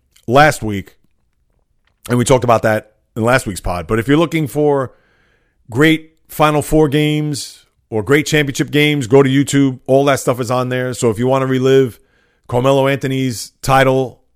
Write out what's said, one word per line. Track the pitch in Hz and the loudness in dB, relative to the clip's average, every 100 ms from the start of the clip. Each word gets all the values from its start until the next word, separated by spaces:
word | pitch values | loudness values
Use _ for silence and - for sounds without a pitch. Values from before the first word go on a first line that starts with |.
| _ _ - | _ _ 0
last | 131 151 - | 4 4 2
week, | 110 98 - _ _ _ _ _ _ _ _ _ _ _ - | -6 -8 -10 _ _ _ _ _ _ _ _ _ _ _ -4
and | 123 | -2
we | |
talked | 117 127 | 2 2
about | 120 110 | 4 2
that | 113 107 - _ _ 120 | 2 -2 -6 _ _ -4
in | |
last | 113 131 | 0 0
week's | 113 87 | -2 -8
pod. | 95 87 82 | -8 -8 -4
But | 113 | -4
if | 131 | 0
you're | 147 | 0
looking | 170 165 143 | 0 -2 -4
for | 147 147 139 123 - _ _ _ _ _ _ - | -2 -2 -2 -4 -12 _ _ _ _ _ _ -8
great | 117 160 160 - _ _ | 0 2 2 -4 _ _
Final | - 151 151 | -2 0 0
Four | - 156 151 | 0 0 2
games | 151 151 151 151 139 - - _ _ _ | 0 0 -2 -4 -8 -12 -20 _ _ _
or | 110 | -6
great | 95 151 | 0 0
championship | 143 151 139 143 135 | 2 -2 -2 -4 -2
games, | 143 147 147 107 | 0 0 0 2
go | 135 | 4
to | 135 | 4
YouTube. | 139 131 139 139 127 - | 2 0 0 0 -2 0
All | 135 | 2
that | 143 131 | 2 0
stuff | - 120 | -2 -4
is | 117 | -2
on | 127 127 | -2 -2
there. | 127 127 | -4 -6
So | 127 120 | -2 -2
if | 107 | 0
you | 127 | 0
want | 135 | 0
to | 131 | 0
relive | 131 131 135 127 - _ _ _ _ - | 0 4 4 2 -4 _ _ _ _ -6
Carmelo | 120 131 139 135 | -2 2 2 0
Anthony's | 139 135 131 131 110 - _ | -2 -4 -4 -4 -6 -14 _
title, | - 135 131 131 127 - _ | 0 2 2 0 -2 -10 _